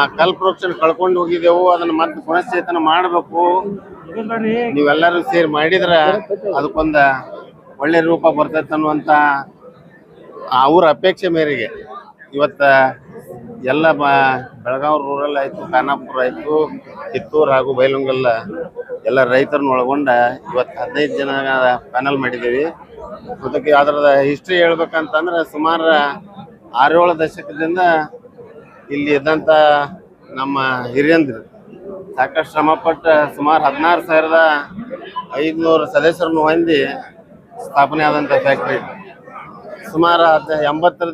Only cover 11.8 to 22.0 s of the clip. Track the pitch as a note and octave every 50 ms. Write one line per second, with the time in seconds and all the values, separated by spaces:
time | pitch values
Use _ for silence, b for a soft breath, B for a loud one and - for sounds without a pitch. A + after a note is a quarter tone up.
11.8 | - - - - - - - _ - _ C#3 C#3+ D3 C#3+ - - C#3+ C#3 C3+ C3+
12.8 | C3 C3 B2+ - - - - - - - - - - - - - B2+ B2+ C3+ D3+
13.8 | D#3+ D#3+ D3+ C#3 C#3+ C#3 C#3 C#3 C3+ C3+ C3 B2+ B2 - - A#2+ G#2+ A#2+ C3 C3+
14.8 | C#3+ D3+ D3+ D3+ C#3 C#3 C#3+ C#3 C#3+ D3 D3 C#3 C3+ C3+ C3+ - - - B2+ B2+
15.8 | B2+ C#3 C#3 C3+ B2+ A#2 B2+ C3 B2+ B2+ - - - D3 D#3 D#3 D#3 C#3 C3 -
16.8 | - - - - - - - G3 F#3+ - D3+ D3+ D3+ C#3 C3+ C3 C3 C3+ C3+ B2
17.8 | C3 C3+ C3+ C3+ C3+ C3+ C3 C3 C3 B2 A2+ A2+ A2+ - - - - - - -
18.8 | - - - - - A2 B2 C3+ C3 A#2+ B2 C3 C#3 C#3+ D3 C#3+ C#3+ C#3 C3 B2+
19.8 | B2 B2+ C#3 D3 C#3+ C3+ B2 A#2+ A#2+ A#2+ B2+ B2+ - - - B2+ B2 - - A#2+
20.8 | B2 A#2 - C#3+ D3+ C#3 B2 C3 C#3 C#3 C#3 C#3 C3+ C3+ C3 C3 B2+ B2+ B2+ A#2+
21.8 | - - - B2